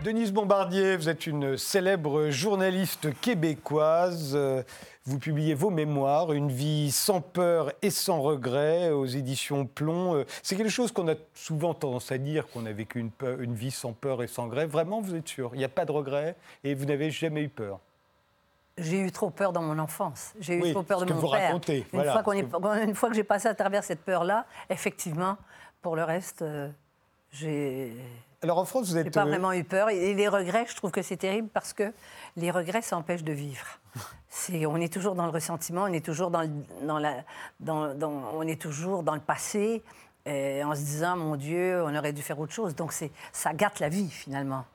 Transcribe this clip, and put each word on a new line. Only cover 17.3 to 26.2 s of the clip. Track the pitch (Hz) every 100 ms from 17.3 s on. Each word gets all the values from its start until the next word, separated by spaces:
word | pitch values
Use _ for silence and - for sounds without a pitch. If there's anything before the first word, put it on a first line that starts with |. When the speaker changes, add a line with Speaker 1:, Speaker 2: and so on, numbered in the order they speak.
| 151
Speaker 1:
eu | 151
peur ? | - 107 98 _ _ _ _ _ _ _ _ _ -
Speaker 2:
J'ai | 160 185
eu | 190
trop | - 202
peur | - 196
dans | 175
mon | 160 156
enfance. | 156 - 190 123 - 220
J'ai | 165 175
eu |
Speaker 1:
Oui, | 175
Speaker 2:
trop | 196
peur | 180 196
Speaker 1:
ce | 180
Speaker 2:
de |
Speaker 1:
que |
Speaker 2:
mon | 156
Speaker 1:
vous | 160
Speaker 2:
père. | 135 185
Speaker 1:
racontez, | 170 - 156
Speaker 2:
Une | -
Speaker 1:
voilà. | - 147
Speaker 2:
fois | 139
qu'on | 208
est, | 196 135 - 202 214
une | 214 202
fois | 240
que | 220
j'ai |
passé | 208 202 226
à | 202
travers | 196 202 196
cette | 165
peur-là, | - 185 170 208 240 - -
effectivement, | 190 208 - 180 156 185 202 - - - _
pour | 175 160
le |
reste, | 160 170